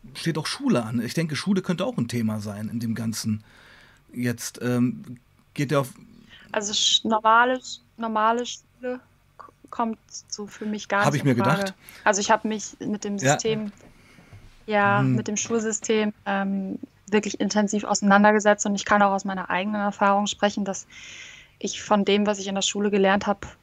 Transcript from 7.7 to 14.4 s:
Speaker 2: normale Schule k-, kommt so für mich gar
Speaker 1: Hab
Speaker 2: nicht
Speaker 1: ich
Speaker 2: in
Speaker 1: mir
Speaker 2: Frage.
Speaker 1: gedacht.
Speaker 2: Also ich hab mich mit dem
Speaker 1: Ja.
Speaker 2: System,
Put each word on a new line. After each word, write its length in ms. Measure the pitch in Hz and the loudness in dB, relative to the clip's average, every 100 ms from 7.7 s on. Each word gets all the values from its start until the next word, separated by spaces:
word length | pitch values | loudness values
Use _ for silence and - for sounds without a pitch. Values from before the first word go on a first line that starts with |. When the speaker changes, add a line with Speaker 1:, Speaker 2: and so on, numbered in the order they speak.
| - _ - | -16 _ -10
Speaker 2:
normale 480 | 226 214 220 233 240 | -4 0 2 0 -4
Schule 540 | - _ _ 247 254 _ _ _ _ | -10 _ _ -10 -10 _ _ _ _
k-, 140 | - _ - | -20 _ -18
kommt 300 | - 226 220 _ - _ | -4 -4 -4 _ -20 _
so 200 | - 208 | -12 -12
für 180 | - 214 | -10 -6
mich 220 | 214 - | -6 -2
gar 180 | 202 208 | 2 2
Speaker 1:
Hab 80 | |
Speaker 2:
nicht 20 | 147 | 2
Speaker 1:
ich 80 | |
Speaker 2:
in 40 | 143 | 2
Speaker 1:
mir 60 | 120 | 2
Speaker 2:
Frage. 280 | 120 156 | 2 2
Speaker 1:
gedacht. 120 | 196 - - - | 0 -6 -20 -2
Speaker 2:
Also 180 | - 202 | 0 0
ich 100 | 208 | 2
hab 140 | 220 220 | 2 2
mich 320 | 214 - - | -6 -8 -10
mit 240 | - 208 | -6 -6
dem 140 | 208 202 | -4 -2
Speaker 1:
Ja. 0 | |
Speaker 2:
System, 520 | 180 147 220 220 214 - - _ - - - - | 2 2 0 -2 -4 -12 -20 _ -20 -20 -20 -20